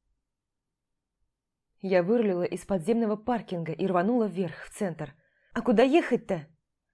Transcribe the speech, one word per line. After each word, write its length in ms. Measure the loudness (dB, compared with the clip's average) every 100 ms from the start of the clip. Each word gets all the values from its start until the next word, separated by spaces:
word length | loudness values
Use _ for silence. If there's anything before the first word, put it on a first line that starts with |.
| _ _ _ _ _ _ _ _ _ _ _ _ _ _ _ _ _ _
Я 240 | 0 2
вырулила 400 | 4 2 2 0
из 220 | -2 -6 -4
подземного 500 | -4 0 0 0 -2
паркинга 560 | -2 -4 -4 -8 -6
и 160 | -4 0
рванула 380 | 2 2 2 0
вверх, 400 | -2 -4 -6 -16
в 120 | -8
центр. 380 | -8 -6 -12 -12 _ _ _
А 80 | -6
куда 200 | 2 4
ехать-то? 640 | 6 4 4 -2 -2 -6 -6 _ _ _ _